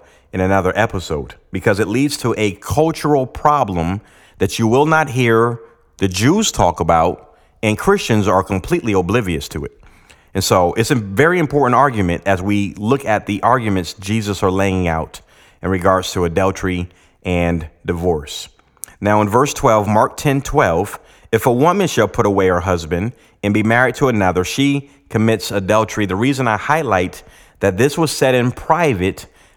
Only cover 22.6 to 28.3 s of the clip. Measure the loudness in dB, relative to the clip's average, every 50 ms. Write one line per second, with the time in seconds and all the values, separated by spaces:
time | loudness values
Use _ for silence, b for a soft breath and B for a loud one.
22.6 | 0 0 -2 -2 -2 -4 -4 -4 -4 -6 -8 b b b b b -4 0 0 0
23.6 | 2 2 2 2 2 0 0 0 0 0 2 2 2 2 2 0 -2 -2 -2 0
24.6 | 0 0 0 -2 -6 b b b b _ -2 0 2 2 2 0 -2 -4 -4 -4
25.6 | -2 0 0 0 0 0 -2 -4 -4 -2 -2 -2 0 -2 0 0 0 -2 -2 -2
26.6 | -2 -2 -2 -2 0 0 0 0 0 -2 -6 -12 -18 b b b b b b b
27.6 | -2 -2 2 2 0 0 2 0 -2 -2 0 0 2 2